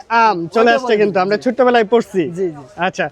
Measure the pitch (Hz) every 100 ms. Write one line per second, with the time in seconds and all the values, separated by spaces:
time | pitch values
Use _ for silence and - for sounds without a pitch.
0 | - 233 220 180 165 226 233 233 247 214
1 | 208 185 190 208 247 240 247 240 208 233
2 | - 190 175 170 185 143 131 - 185 -
3 | 147